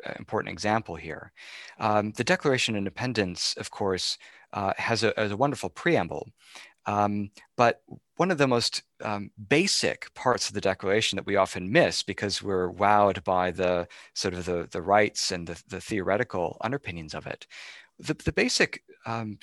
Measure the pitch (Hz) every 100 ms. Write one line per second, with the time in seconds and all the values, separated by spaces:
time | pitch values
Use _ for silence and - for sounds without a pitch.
0 | - - - 107 - 90 104 110 110 82
1 | 82 76 - _ - - - - 110 107
2 | 107 107 113 185 151 127 - 107 98 -
3 | 127 110 92 90 - - 107 - 101 92
4 | - - - - - 104 98 - - 113
5 | 110 - 107 101 139 131 92 - 170 147
6 | 85 76 - _ - - - _ - 104
7 | 104 104 101 - _ - 120 - - -
8 | _ - 175 160 139 120 - - - -
9 | 110 104 107 - 101 143 196 - 85 -
10 | - - 127 117 - 101 98 95 98 107
11 | 110 95 - 98 95 95 92 147 110 -
12 | - 95 104 92 101 92 90 90 101 104
13 | 101 95 95 92 90 87 90 87 87 -
14 | - - 98 90 82 87 82 - 85 101
15 | 107 - - 90 85 85 - 92 - 110
16 | 90 101 123 95 85 - 113 139 - 85
17 | 78 - - - - - - - - _
18 | - 156 - 170 247 - 185 - _ -
19 | 113 113 110 98